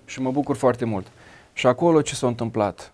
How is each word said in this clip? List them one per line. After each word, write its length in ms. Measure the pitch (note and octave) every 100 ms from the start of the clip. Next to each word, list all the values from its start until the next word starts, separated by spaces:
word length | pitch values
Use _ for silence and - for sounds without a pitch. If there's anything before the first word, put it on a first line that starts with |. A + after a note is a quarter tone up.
Și 160 | - -
mă 100 | C3
bucur 260 | C3+ C#3 B2+
foarte 280 | B2+ A#2+
mult. 220 | A#2 G#2 - - - - _
Și 140 | - B2+
acolo 340 | - E3+ D#3+
ce 140 | C#3
s-a 120 | - B2+
întâmplat? 640 | A#2 A2+ A2+ G2+ - -